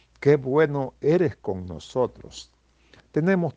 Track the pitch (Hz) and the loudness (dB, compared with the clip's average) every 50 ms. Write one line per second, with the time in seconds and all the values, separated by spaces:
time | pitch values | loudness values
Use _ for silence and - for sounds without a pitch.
0 | _ _ _ _ - 139 147 147 131 131 131 151 160 147 143 143 135 123 - _ | _ _ _ _ 2 4 4 4 2 0 2 2 2 2 0 -2 -6 -6 -8 _
1 | - 143 160 180 180 139 104 - - - 95 92 92 90 85 80 - - - 131 | 0 2 2 2 2 0 -2 -6 -8 -8 -8 -8 -8 -10 -12 -12 -12 -6 -4 -2
2 | 123 110 - - - - - - - - _ _ _ _ _ _ _ _ _ - | -2 -2 -4 -10 -20 -20 -20 -20 -20 -20 _ _ _ _ _ _ _ _ _ -20
3 | _ _ - 151 151 180 196 180 170 151 - | _ _ -2 0 2 2 2 2 0 -2 -4